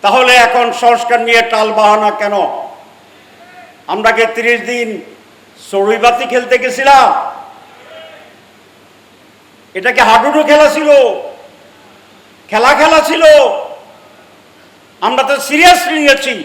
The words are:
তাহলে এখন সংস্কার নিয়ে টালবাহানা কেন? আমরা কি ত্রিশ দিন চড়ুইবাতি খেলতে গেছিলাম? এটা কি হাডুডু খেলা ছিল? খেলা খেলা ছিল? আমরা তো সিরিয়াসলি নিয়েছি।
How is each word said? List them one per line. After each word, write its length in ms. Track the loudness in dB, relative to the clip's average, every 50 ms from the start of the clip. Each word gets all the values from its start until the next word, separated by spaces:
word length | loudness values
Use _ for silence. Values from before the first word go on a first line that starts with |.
| 0
তাহলে 300 | 0 0 2 2 2 4 4 2
এখন 180 | 2 0 -2 -2 -2 -4 0 0
সংস্কার 360 | 0 0 0 0 -2 -2 -2 0
নিয়ে 140 | 0 0 0 0 0
টালবাহানা 580 | -2 -2 -2 -2 -2 0 2 2 2 2 0 -2 -4 -4
কেন? 140 | -6 -4 -4 -4 -4 -4 -6 -10 -12 -14 -18 -20 -20 -20 _ _ _ _ _ -20 _ _ -20 _ -20 -20 -20 -20 -20 -20 _ _ _
আমরা 220 | -10 -8 -2 -2 -2
কি 140 | 0 0 -2 -2 -2
ত্রিশ 240 | -4 -2 -2 -2 -2 -4 -8
দিন 180 | -8 -6 -6 -8 -8 -12 -14 -18 -20 -20 _ _ _ _ _ _ _ -20
চড়ুইবাতি 680 | -18 -8 -4 -2 -2 0 -2 2 2 0 0 0 -4 -4
খেলতে 240 | -4 -6 -2 -2 -2
গেছিলাম? 500 | -2 -2 -4 -6 -2 2 4 4 6 4 4 0 -2 -6 -8 -12 -14 -20 -20 -20 -20 -20 -20 -20 -20 -20 -20 -20 -20 -20 -20 -20 -20 -20 -20 _ _ _ _ _ _ _ _ _ _ _ _ _ _ _ _ _ _ _ _ _ _ _ _ _ _ _ _ _
এটা 140 | -8 -8 -6 -2
কি 60 | -2 0 2
হাডুডু 320 | 2 2 2 0 0 -2 2
খেলা 240 | 2 4 4 4 2 2
ছিল? 140 | -2 2 4 4 4 4 2 -2 -6 -10 -16 -18 -20 -20 -20 -20 _ -20 _ _ _ _ _ _ _ _ _ _ -20 _ _ _ _ _ _
খেলা 220 | -2 0 2 2 2 2
খেলা 200 | 2 2 2 2 0 0
ছিল? 140 | -2 2 4 6 6 6 4 2 -2 -6 -10 -12 -16 -20 -20 -20 -20 -20 -20 -20 -20 -20 _ _ _ _ _ _ _ _ _ _ _ _ _ _ _ _
আমরা 220 | -4 -2 0 0 -2
তো 120 | -2 -2 -4 -4
সিরিয়াসলি 480 | -4 0 2 4 4 4 2 0 -4 -4 -2
নিয়েছি। 340 | 0 0 0 0 -2 -8 -8 -8 -12